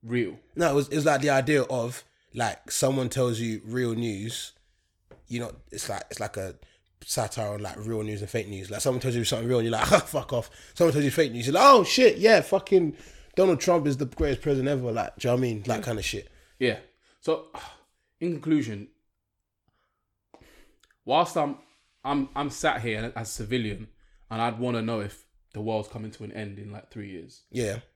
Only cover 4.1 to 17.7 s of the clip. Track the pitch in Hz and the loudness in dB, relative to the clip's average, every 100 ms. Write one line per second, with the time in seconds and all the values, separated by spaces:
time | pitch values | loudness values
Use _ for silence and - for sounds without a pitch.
4.1 | 98 107 123 - _ _ _ _ _ _ | -4 -6 -8 -12 _ _ _ _ _ _
5.1 | - _ 117 117 - - 104 - 98 - | -20 _ -8 -8 -12 -16 -12 -8 -8 -10
6.1 | - 104 - 95 92 - _ _ _ - | -10 -8 -8 -10 -12 -20 _ _ _ -8
7.1 | - 107 - 107 104 101 - 107 113 107 | -4 -4 -4 -6 -6 -8 -10 -6 -4 -4
8.1 | 104 101 117 101 98 95 110 - 127 131 | -6 -4 -4 -4 -10 -10 -4 -2 0 0
9.1 | 120 113 117 117 123 113 113 - 202 - | 0 0 -2 0 0 2 0 4 2 2
10.1 | 147 - 123 - - - - 170 143 143 | -6 -4 -4 -4 -14 -20 2 2 4 0
11.1 | 127 147 117 117 160 269 262 180 - 247 | 2 0 0 0 8 10 10 8 6 6
12.1 | - 208 214 139 190 - 190 165 - - | 6 6 6 6 0 4 4 4 -2 -16
13.1 | - - - 190 156 - 175 147 135 135 | -20 -8 2 4 4 2 2 2 -2 -4
14.1 | - 147 131 156 139 131 143 123 113 - | -2 -2 0 0 0 2 0 -2 -2 -4
15.1 | - 127 123 127 110 101 113 110 110 - | -4 0 2 2 -2 -2 -4 -2 -4 -4
16.1 | 107 - _ _ _ 127 104 - _ _ | -6 -10 _ _ _ 0 0 -8 _ _
17.1 | _ - 156 - - - | _ -4 -4 -4 -16 -18